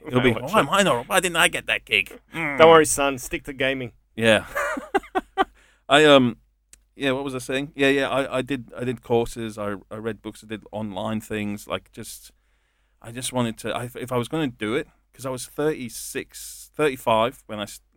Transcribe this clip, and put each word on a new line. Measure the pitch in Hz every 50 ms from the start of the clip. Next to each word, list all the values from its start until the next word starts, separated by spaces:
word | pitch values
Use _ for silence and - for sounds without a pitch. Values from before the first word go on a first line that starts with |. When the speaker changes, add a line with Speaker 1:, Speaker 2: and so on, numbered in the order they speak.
Speaker 1:
<laughs> | - -
Speaker 2:
he'll | - 127
be, | 120 127
Speaker 1:
Watch | 110 110 120 143
Speaker 2:
"Why | 196 220
Speaker 1:
it. |
Speaker 2:
am | 151 139
I | 180 196
not? | 202 175 131 120 131 165
Why | 202 185
didn't | 175 185 170
I | 165 170 175
get | - 127 113
that | - 113 107 -
gig?" | - 113 101 92 - - - _ _
Mm. | - 156 165 147 143 135
Speaker 1:
Don't | 160 165
worry, | 165 160 156
son. | 147 - - 139 139 139 123
Stick | - - - 156 -
to | -
gaming. | 139 131 135 131 135 135 127 113 - _ _ _ -
Speaker 2:
Yeah. | - 113 113 107 101 - - - 571 571 587 622 - - - - 381 - - -
<laughs> | 381 - _ - - 370 - _ _ _ _ _ _ _ -
I, | 139 147 156
um, | 151 143 135 127 120 - - _ _ _ _ _ _ _ _ _ _ _
yeah. | - 135 139
What | 131 135 143
was | 143 131
I | 127
saying? | 123 - 135 131 143 143 -
Yeah, | 135 139 139
yeah. | 139 139 135 90
I, | 113 131 139 - 120 131
I |
did, | 127 123 143 127 113 - -
I | - 123
did | 127 120 -
courses. | - - 120 117 117 - - 120 113 110 104 110
I, | 104 104 104 92 - -
I | 104
read | 107 107 113 107 104
books. | - 110 107 - -
I |
did | 107 110 101 - -
online | - 107 110 104 98 92 107 110 110 107
things. | 110 - 110 107 104 104 101 101 -
Like, | - 76 - - _
just, | - - 110 - - - - - _ _ _ _ _ _ _ _ _ _ _ _ _ _
I | - 110
just | 117 123 127 -
wanted | 127 127 120 113 110 -
to. | - 110 -
I, | - 123 120 -
if | - 123 123
I | 131
was | 120 120 -
gonna | - 160 156
do | 135 123 - 110 104 113
it, | 151 175 - _ _ _ _
'cause | _ - 120
I | 135
was | 127 120 -
thirty-six, | - - - 147 156 156 - 127 113 - - - - - 131 - - - - - - - - - - _
thirty-five | - 151 151 131 127 - 127 113 110 113 127 135 - _
when | - 110 104
I | 101
s-, | - - - _ _ _